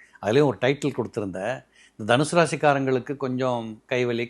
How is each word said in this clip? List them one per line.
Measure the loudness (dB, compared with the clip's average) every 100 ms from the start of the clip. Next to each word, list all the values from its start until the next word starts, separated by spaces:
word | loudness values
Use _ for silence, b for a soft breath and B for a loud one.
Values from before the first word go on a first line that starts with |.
| b b
அதுலயும் | 2 4 4
ஒரு | 2
டைட்டில் | 0 0 -2 -4
கொடுத்திருந்தேன். | -6 -4 -6 -4 -6 -6 _ b b -10
இந்த | 2
தனுசு | 2 4 2
ராசிக்காரங்களுக்கு | 2 2 2 2 0 -2 -4 -8
கொஞ்சம் | -6 -2 -2 -2 -6 -14 -4
கைவலி, | -2 0 -2